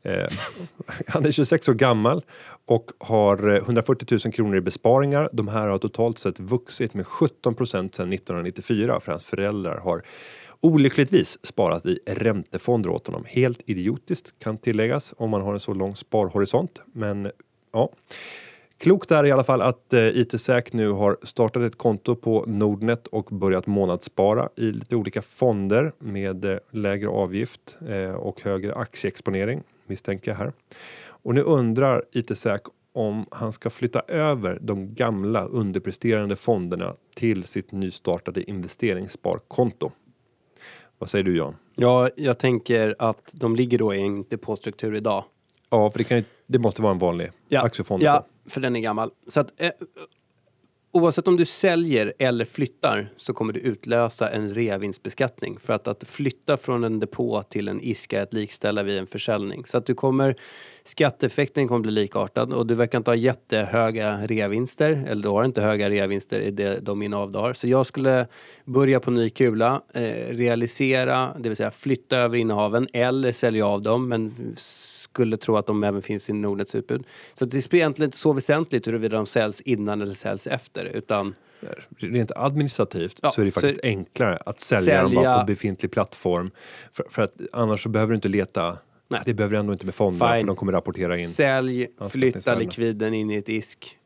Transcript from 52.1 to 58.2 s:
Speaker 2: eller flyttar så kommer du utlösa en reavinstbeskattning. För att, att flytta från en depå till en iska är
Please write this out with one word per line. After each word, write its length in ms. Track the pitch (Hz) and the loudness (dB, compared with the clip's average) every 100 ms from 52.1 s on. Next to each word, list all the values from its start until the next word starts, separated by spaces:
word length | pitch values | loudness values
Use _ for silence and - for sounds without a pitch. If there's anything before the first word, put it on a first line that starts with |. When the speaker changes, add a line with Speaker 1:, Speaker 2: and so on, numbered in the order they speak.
| - | 0
Speaker 2:
eller 260 | 127 120 113 | 0 0 -4
flyttar 680 | - 131 _ 123 104 101 - | -4 -6 _ 0 0 -4 -10
så 160 | - | -8
kommer 200 | 117 110 | -4 -4
du 60 | 104 | -2
utlösa 680 | 127 104 117 117 117 - 110 | -4 -4 -2 0 0 0 -2
en 200 | 113 104 | -2 -4
reavinstbeskattning. 1120 | 107 113 98 101 95 - - 131 - - 98 | -2 -2 -2 -4 -6 -12 -2 -4 -2 -10 -8
För 140 | - | -4
att, 140 | 110 - | -2 -2
att 160 | 104 | -8
flytta 540 | - - 139 - - 143 | -10 -4 -4 -2 -2 0
från 260 | - 123 | 0 -2
en 160 | 113 110 | 0 -2
depå 440 | 107 - 120 107 | -4 -4 -2 -2
till 240 | 101 104 101 | -4 -6 -6
en 140 | 101 | -6
iska 380 | 120 101 - | -6 -8 -4
är 40 | 104 | -4